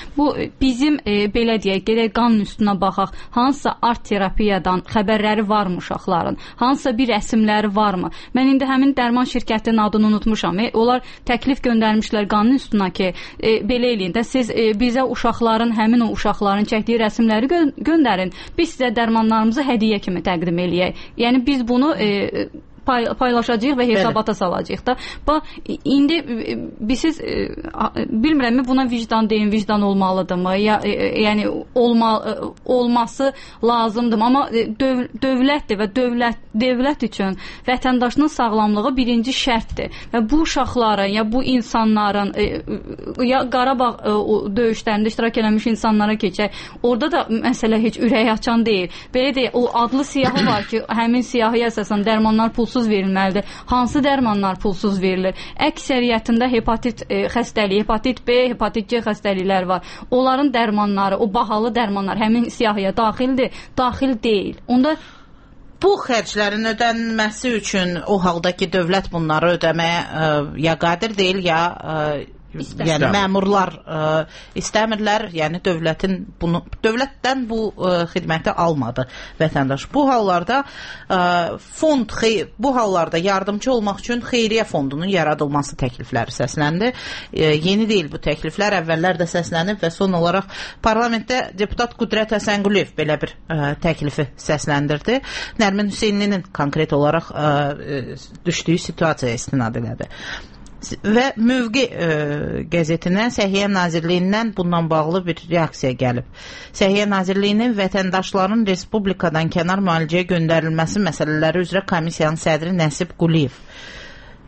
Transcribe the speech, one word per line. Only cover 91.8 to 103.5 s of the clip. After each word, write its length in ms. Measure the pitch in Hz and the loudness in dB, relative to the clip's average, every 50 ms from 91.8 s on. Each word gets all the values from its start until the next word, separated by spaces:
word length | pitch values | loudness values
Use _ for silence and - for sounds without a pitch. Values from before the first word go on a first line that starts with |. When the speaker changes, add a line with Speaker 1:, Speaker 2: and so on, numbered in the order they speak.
| 240 240 - | -4 -4 -2
Speaker 2:
Qudrət 400 | - 226 226 214 220 214 214 220 | -4 -4 -2 0 -2 0 0 -2
Həsənquliyev 600 | 202 - 220 208 202 196 202 208 185 151 - - - | -2 0 0 -2 0 2 2 2 2 0 0 -4 -2
belə 220 | 151 151 151 147 | 0 0 0 0
bir, 160 | 160 - - - - | -2 -6 -8 -14 -8
ə, 280 | - 165 151 143 143 151 - | -4 -2 -2 0 -2 -2 0
təklifi 480 | - 170 151 - 147 143 - 160 143 127 - | -2 -2 -2 0 -4 -4 -2 -2 -4 -4 -6
səsləndirdi. 880 | - - - 156 143 - 156 143 143 147 143 151 143 - 220 240 269 - - - - - - - - | -8 -4 -4 -2 -2 0 0 0 0 2 0 -2 -2 0 0 -2 -2 -2 -6 -10 -10 -10 -8 -2 0
Nərmin 320 | 214 196 196 208 208 202 190 | 0 2 2 0 0 -2 -2
Hüseynlinin 540 | - 226 214 202 202 208 202 202 180 - - | 0 0 0 0 0 0 0 0 -2 -4 -6
konkret 420 | - - 143 143 - 156 160 - | -4 -2 -2 0 0 0 0 2
olaraq, 380 | 151 143 147 147 156 165 - - | 2 2 2 2 2 0 -2 -4
ə, 200 | - - 147 151 143 143 147 143 | -6 -2 0 2 2 2 0 -2
ə, 500 | 147 - - - 147 135 - - 143 135 - - - - | -4 -6 -8 -8 -8 -8 -8 -8 -12 -14 -16 -18 -20 -8
düşdüyü 360 | - 175 160 - - 165 165 180 - - | -6 -4 -4 -2 0 0 0 0 -2 -6
situasiyaya 480 | 165 - 170 156 147 - 135 120 117 120 | -4 -2 -2 -2 0 -2 -2 -4 -4 -4
istinad 380 | - - 139 131 117 110 117 120 | -6 -4 -2 -2 -2 -2 -2 -4
elədi. 320 | 120 107 113 - - - - - - - - - - - - - - - - - | -6 -6 -8 -8 -10 -12 -12 -14 -12 -12 -12 -12 -14 -18 -20 -20 -20 -20 -18 -16
Və 440 | - - - - - 202 214 240 262 277 - | -14 -12 -12 -6 -2 2 2 2 2 0 0
Mövqe, 480 | 208 226 240 262 254 233 226 214 277 | 0 2 2 2 2 0 0 0 0
e, 240 | 247 - - - 170 165 156 151 151 143 147 147 - - - - 135 160 | 0 0 -2 -2 -2 0 0 0 -2 -2 -4 -4 -4 -4 -4 -6 -4 -2
qəzetinə 540 | 170 170 165 151 165 160 - 180 180 202 226 247 | 0 0 0 0 -2 -2 0 0 0 0 0 0
Səhiyyə 380 | 247 - 208 196 | 0 0 0 0